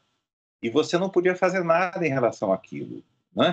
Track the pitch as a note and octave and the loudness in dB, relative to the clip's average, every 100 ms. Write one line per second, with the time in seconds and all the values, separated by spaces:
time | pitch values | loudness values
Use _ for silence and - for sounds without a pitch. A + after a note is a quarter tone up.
0 | _ _ _ _ _ _ A#2+ C3+ C#3+ F3 | _ _ _ _ _ _ -2 0 0 0
1 | F#3+ F#3+ F3+ F3+ F#3 F#3+ E3+ E3 F3+ F3+ | 0 0 0 2 0 0 0 2 0 -2
2 | D#3+ C3+ A2+ - G#2 F#2+ - C#2+ B1 - | -2 2 0 0 -2 -2 -4 -12 -12 -14
3 | - _ _ G2 D#3+ | -18 _ _ 0 0